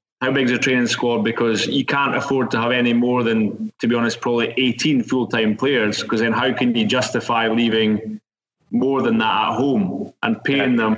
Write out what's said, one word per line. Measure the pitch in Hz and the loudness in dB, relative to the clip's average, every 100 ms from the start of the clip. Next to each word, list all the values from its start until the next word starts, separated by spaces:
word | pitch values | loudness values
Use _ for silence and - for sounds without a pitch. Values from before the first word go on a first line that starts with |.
| _ - | _ -6
How | 131 | -2
big | 139 123 | 0 0
is | |
the | 123 | 0
training | 135 127 117 | 0 0 0
squad? | - 123 117 | 0 0 0
Because | 110 113 117 104 - | -2 0 0 0 0
you | 139 | -2
can't | 123 143 139 135 | 0 0 0 -2
afford | - 135 117 | 0 0 0
to | 117 | 0
have | 120 | 0
any | 123 120 | 2 2
more | 117 123 123 | 2 2 2
than, | 117 110 104 - 110 - | 2 2 0 -2 -10 -4
to | 117 | 0
be | 120 | 2
honest, | 117 117 | 0 -2
probably | 123 120 117 127 | -2 0 0 0
eighteen | 127 120 156 135 | 0 0 0 0
full-time | 107 131 117 117 107 107 | 0 -2 0 0 0 0
players, | 131 127 107 - | 0 2 0 -2
'cause | - 113 | -4 -2
then | 113 | 0
how | 113 131 | 0 0
can | 113 123 117 | 0 0 0
you | 107 | 0
justify | 127 123 117 - 117 113 | 0 0 -4 -2 -2 0
leaving | 113 117 110 107 104 107 107 _ _ _ _ - | 2 2 2 2 0 -4 -12 _ _ _ _ -4
more | 120 127 135 | -2 0 0
than | 117 113 | 2 2
that | 110 98 107 | 2 0 -2
at | 104 | 0
home | 139 117 90 - - - | 0 0 0 -4 -10 -6
and | 120 107 - | -4 -2 -2
paying | 139 131 120 | 0 2 2
them | 110 | 0